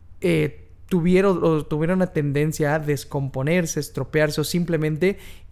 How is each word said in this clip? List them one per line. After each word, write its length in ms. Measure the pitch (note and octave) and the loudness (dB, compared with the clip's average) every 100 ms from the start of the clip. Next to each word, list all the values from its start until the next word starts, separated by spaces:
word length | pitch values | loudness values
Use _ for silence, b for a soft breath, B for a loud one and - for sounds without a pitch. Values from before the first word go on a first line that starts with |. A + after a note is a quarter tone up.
| - - | -20 -4
eh, 500 | F3+ E3 D3+ - - - - | 0 2 0 -4 -18 -20 -2
tuvieron, 540 | F#3 E3+ F#3 G3 F3 | 0 4 4 4 4
o 240 | E3 D#3 D3 | 2 2 0
tuvieron 320 | D3+ E3 F#3 | -2 0 2
una 140 | F3+ | 0
tendencia 640 | D#3+ C#3+ C#3+ D3+ D3+ D3 D#3 | 0 -2 0 0 0 0 0
a 20 | |
descomponerse, 1000 | D3 C#3 - C#3+ C#3 C3 C#3 F3+ E3 - | 0 -4 -4 -4 -4 -2 0 2 0 -2
estropearse 600 | C#3+ - C3 D#3 D3+ D3 | -6 -6 -2 2 2 0
o 40 | |
simplemente, 760 | D3 F3+ E3+ E3 D#3 D#3 F3+ G3+ B B B | 0 0 0 0 0 0 0 -2 B B B